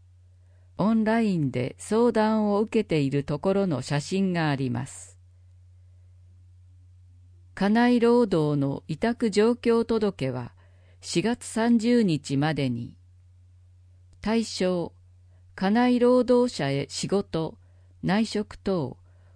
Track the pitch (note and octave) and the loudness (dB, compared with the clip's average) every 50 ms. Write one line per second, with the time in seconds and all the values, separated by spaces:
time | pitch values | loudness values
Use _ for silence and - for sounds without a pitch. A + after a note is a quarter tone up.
0 | _ _ _ _ _ _ _ _ _ _ _ _ _ _ - - D#3 G#3+ A3+ A3+ | _ _ _ _ _ _ _ _ _ _ _ _ _ _ -6 -2 0 2 2 2
1 | A3 G#3+ A3 A#3 A3+ G#3+ F#3+ E3+ D3 C3+ - C3+ B2 C3 - - - - G#3 A3 | 2 2 2 2 2 0 0 0 0 -2 -2 -2 -6 -6 -8 -10 -8 -2 0 2
2 | A#3+ A#3+ A#3 A3 G#3+ G#3+ A3 A3 G#3+ G#3 G3+ G3+ A3 G#3+ - A3+ G#3 - E3+ D#3 | 2 2 2 2 2 2 2 0 0 0 0 0 0 0 0 -2 -2 0 0 0
3 | C#3+ C3+ C#3 C#3+ C#3 - D3 C#3+ - F#3+ G3 G3 G3 F#3+ D#3 B2+ C3+ - D3 C#3+ | 0 0 0 -2 -2 -2 -6 -4 -2 0 0 0 0 0 -2 -4 -4 -4 -4 -4
4 | D3 - F#3 F#3+ G3 F#3+ F3+ E3+ D#3+ D3+ C#3+ B2+ C#3 B2+ A#2+ A#2 B2+ - - - | -4 -4 -2 -2 -2 0 0 0 0 0 -2 -2 -2 -4 -4 -6 -8 -10 -12 -18
5 | - - - - - - _ _ - - - - - - - - - - - - | -20 -20 -20 -20 -20 -20 _ _ -20 -20 -20 -20 -20 -20 -20 -20 -20 -20 -20 -20
6 | - - - - - - - - - - - - - - - - - - - - | -20 -20 -20 -20 -20 -20 -20 -20 -20 -20 -20 -20 -20 -20 -20 -20 -20 -20 -20 -20
7 | - - - - - - - - - - - - F#3+ G3+ G#3+ A#3 A#3+ B3 B3 A#3+ | -20 -20 -20 -20 -20 -20 -20 -20 -20 -14 -6 -2 0 2 4 4 4 4 4 4
8 | A3 A#3 A#3+ A#3+ A#3+ G3+ F#3+ E3 D3+ D3 D3 C#3+ C#3 C#3 C3+ - - - D#3 D3 | 4 4 4 4 4 2 2 2 2 2 2 0 0 -2 -2 -6 -8 -10 -8 -4
9 | - A3+ A#3 - A#3+ A3+ F#3 G3+ G#3 A3+ A#3+ A#3+ - A#3+ A3+ A#3 A#3 - A3+ A3+ | -4 -4 -2 -2 -2 -2 2 2 2 2 2 0 0 0 2 2 2 0 -2 -2
10 | G#3+ G3+ F#3+ - C3+ C3 B2 B2+ A#2+ A#2 - - - - _ _ _ _ _ - | -2 -2 -4 -4 -6 -6 -6 -6 -10 -12 -16 -20 -20 -20 _ _ _ _ _ -20
11 | - - - E3+ E3+ A3 A#3+ - - - - A3 A3 A#3+ A#3+ A#3 G#3 A#3 B3 A#3+ | -12 -6 -4 -2 -2 -2 -4 -4 -8 -8 -4 -2 2 2 2 2 4 4 2 4
12 | A3+ F#3+ D#3+ C#3 - - C#3 C3+ C#3+ D#3 D#3 C#3+ C#3 C3 A#2+ A#2 A#2+ - - - | 4 2 0 -2 -2 -4 -2 -2 0 0 -2 -2 -2 -4 -4 -6 -8 -12 -16 -20
13 | - - - - _ _ _ _ - - - - _ - _ _ _ _ - - | -20 -20 -20 -20 _ _ _ _ -20 -20 -20 -20 _ -20 _ _ _ _ -20 -20
14 | - - - - - G3+ A3 A3+ A3 - - - G3 F#3 F#3 F3 E3 - _ _ | -20 -20 -18 -10 -6 -2 -2 -2 -2 -4 -4 -2 -2 -2 -2 -2 -4 -8 _ _
15 | _ - _ - _ _ - - - - - - - F#3+ G#3 A#3+ B3 B3 B3 B3 | _ -20 _ -20 _ _ -20 -20 -20 -20 -10 -4 -2 0 2 2 2 4 2 4
16 | A#3+ A#3+ B3 B3+ B3 A#3 B3 B3 B3 B3 - - D#3 C#3 C#3 C#3 C#3+ - - - | 4 4 4 4 4 4 4 4 2 0 -2 -4 -2 -2 -2 -2 -4 -6 -8 -8
17 | - F3 - G3+ G3+ - - E3 D#3+ - - - - - _ - - - - - | -6 -2 -2 -2 -4 -4 -6 -6 -6 -6 -10 -14 -20 -20 _ -20 -20 -20 -18 -8
18 | - D#3+ F3+ G#3+ A3+ A3 - G#3 G#3+ - - - - G#3 F#3+ F3 C#3+ A#2+ - - | -4 -2 0 0 0 -2 -2 -6 -6 -8 -10 -8 -4 -4 -2 -2 -4 -6 -10 -14
19 | - - - _ - - - | -20 -20 -20 _ -20 -20 -20